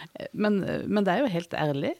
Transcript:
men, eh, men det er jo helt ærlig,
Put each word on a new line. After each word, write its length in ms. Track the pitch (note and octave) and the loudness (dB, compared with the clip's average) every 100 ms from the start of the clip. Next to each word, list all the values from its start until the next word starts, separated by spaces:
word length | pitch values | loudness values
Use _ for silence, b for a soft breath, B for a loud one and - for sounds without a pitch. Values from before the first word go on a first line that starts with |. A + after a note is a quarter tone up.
| B - - | B -14 -8
men, 300 | - G#3 G3+ | -2 2 2
eh, 200 | - - - | 0 -2 0
men 160 | G#3 G3 | 2 4
det 80 | |
er 60 | F3+ | 2
jo 60 | C#4 | 2
helt 220 | E3+ F3 | 0 -2
ærlig, 420 | - D3+ C#3 G3+ F4+ | -2 0 0 -2 -4